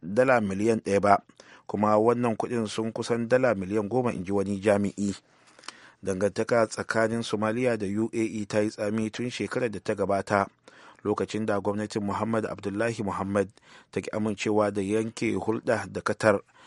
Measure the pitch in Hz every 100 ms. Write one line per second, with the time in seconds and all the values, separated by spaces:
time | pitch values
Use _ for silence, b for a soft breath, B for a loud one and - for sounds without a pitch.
0 | 80 107 131 123 101 95 107 110 - 98
1 | 101 101 - B B B - 101 107 107
2 | 113 120 123 110 107 120 107 - 113 110
3 | 113 117 113 127 127 98 92 107 101 123
4 | 120 92 90 101 98 98 104 101 101 -
5 | 101 95 B B B B B B B B
6 | - 92 101 92 110 120 110 - - 113
7 | 113 117 110 104 110 117 127 110 98 104
8 | 113 113 110 107 101 107 107 110 104 110
9 | 110 - 123 - 101 - 123 98 - 104
10 | 95 98 - 101 98 _ B B B B
11 | 101 104 98 107 110 101 98 101 107 110
12 | 101 95 107 113 107 98 101 101 117 113
13 | 101 90 95 101 98 - B B B 107
14 | - 107 107 101 110 107 104 101 98 110
15 | 113 - 117 98 101 117 - 107 98 101
16 | - 104 110 101 - B